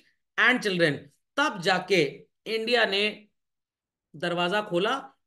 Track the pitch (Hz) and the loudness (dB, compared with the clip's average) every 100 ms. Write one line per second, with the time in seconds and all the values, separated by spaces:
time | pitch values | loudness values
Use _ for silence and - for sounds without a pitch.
0 | _ _ _ - 220 247 208 180 165 139 | _ _ _ 0 2 2 0 2 2 0
1 | - _ _ - 294 208 170 180 180 190 | -8 _ _ -2 -2 -2 0 0 2 2
2 | 139 - - _ - 220 226 240 214 190 | 2 -2 -20 _ -8 -6 0 2 2 2
3 | 208 - _ _ _ _ _ _ _ _ | -2 -4 _ _ _ _ _ _ _ _
4 | _ 151 175 175 175 208 214 175 208 269 | _ -6 -4 0 0 0 0 0 0 -2
5 | - _ | -6 _